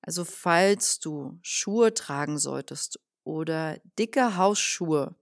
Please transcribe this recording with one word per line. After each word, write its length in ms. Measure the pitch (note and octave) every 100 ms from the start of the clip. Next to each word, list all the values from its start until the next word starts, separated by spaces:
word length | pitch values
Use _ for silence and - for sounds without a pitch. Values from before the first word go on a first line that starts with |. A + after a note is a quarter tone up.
Also 240 | - F3
falls 720 | E3+ - F3+ E3+ G3 G3+ - -
du 400 | D#3+ D3+ C#3 E3
Schuhe 520 | - - - G#3+ A3+
tragen 440 | A3+ - C#3 D3 D3
solltest 600 | C#3+ C3+ C#3 C#3 - - _ _
oder 540 | - D#3 D#3+ D#3+ D#3+ D#3 - -
dicke 380 | A3+ C4+ B3 F#3
Hausschuhe 800 | F#3+ G#3 - - F3 D3+ C3+ -